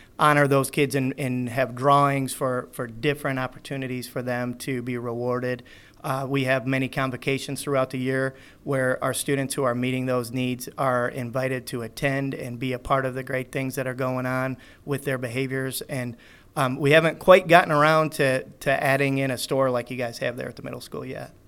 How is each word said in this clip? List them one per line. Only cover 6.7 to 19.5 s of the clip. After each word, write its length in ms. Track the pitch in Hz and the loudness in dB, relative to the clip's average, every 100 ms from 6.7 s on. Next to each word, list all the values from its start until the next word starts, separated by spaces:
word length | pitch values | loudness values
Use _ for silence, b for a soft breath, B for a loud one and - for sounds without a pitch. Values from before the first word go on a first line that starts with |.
| 135 131 | 0 -2
convocations 760 | - 131 123 139 135 - 131 | -2 -4 -2 -2 -2 -4 -6
throughout 280 | 147 135 131 | -2 0 0
the 80 | 131 | -2
year 360 | 127 131 131 B B B | -2 0 -2 B B B
where 340 | - 135 127 127 | -4 0 0 0
our 100 | 131 | -2
students 400 | 120 - 139 135 | -2 -2 0 -2
who 80 | - | 0
are 120 | 127 | 0
meeting 320 | 123 127 127 127 | 0 0 0 0
those 260 | 127 117 | -2 -2
needs 360 | 127 127 123 - - | -2 -2 -4 -8 -2
are 320 | 135 123 123 | 0 0 0
invited 560 | 135 120 131 131 127 120 | -4 -6 -2 -2 -2 -4
to 140 | 123 | -8
attend 520 | 113 - 139 135 139 | -8 -4 -2 0 -2
and 240 | 139 131 120 | -4 -8 -6
be 140 | 127 | -4
a 60 | 123 | -4
part 280 | - 135 131 | 0 0 0
of 80 | |
the 80 | 127 | -4
great 300 | 131 131 131 | -4 -4 -4
things 240 | 139 131 135 | -4 -4 -4
that 100 | 131 | -4
are 80 | |
going 320 | 127 127 127 127 | -4 -4 -2 -2
on 300 | 131 131 127 B B | -2 -4 -6 B B
with 200 | 147 135 | -6 -4
their 140 | 139 131 | -2 -4
behaviors. 640 | 123 127 131 135 131 - | -4 -4 -2 -2 -4 -6
And, 340 | - 135 123 113 b b b 156 | -6 -6 -6 -10 b b b -2
um, 200 | 131 135 | -2 2
we 140 | 143 | 6
haven't 300 | 156 160 - | 6 6 4
quite 260 | - 196 165 | 8 8 8
gotten 240 | 170 175 | 6 6
around 400 | 147 156 156 156 | 4 6 4 2
to, 280 | - 135 131 | 2 2 2
to 400 | - - 143 135 | -4 -4 0 2
adding 360 | 143 135 139 135 | 2 2 2 0
in 120 | 135 | 0
a 80 | 120 | -2
store 320 | - | -2